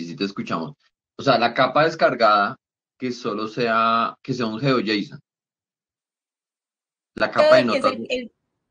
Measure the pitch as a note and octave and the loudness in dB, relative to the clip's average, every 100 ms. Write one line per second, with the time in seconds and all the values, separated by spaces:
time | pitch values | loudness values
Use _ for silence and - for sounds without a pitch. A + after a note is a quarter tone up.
0 | E2 D#2+ G2 - D#2 E2+ E2 D3 _ _ | -4 -6 -6 -6 -6 -6 -6 -12 _ _
1 | _ - C3+ A#2 A#2 A#2 B2+ C#3+ D#3+ D#3+ | _ -4 2 4 2 2 2 4 2 2
2 | E3 A#2+ A2 G#2 G2+ C3 _ _ _ _ | 0 4 4 4 2 -4 _ _ _ _
3 | B2+ A#2+ A#2+ G2+ G#2+ A#2 A#2 A2+ A2+ A2+ | -8 -6 -6 -6 -6 -2 0 2 2 2
4 | A2+ - - A#2+ A2+ A2 C#3 B2+ G2+ G#2+ | -2 -6 -8 -4 -4 -2 0 0 0 -2
5 | D3 C#3+ _ _ _ _ _ _ _ _ | -4 -12 _ _ _ _ _ _ _ _
6 | _ _ _ _ _ _ _ _ _ _ | _ _ _ _ _ _ _ _ _ _
7 | _ - G#2+ A#2 - - - C4+ - A3+ | _ -6 -2 0 4 4 4 0 -2 -4
8 | A3+ B3+ A#3+ _ _ _ _ | -6 -6 -8 _ _ _ _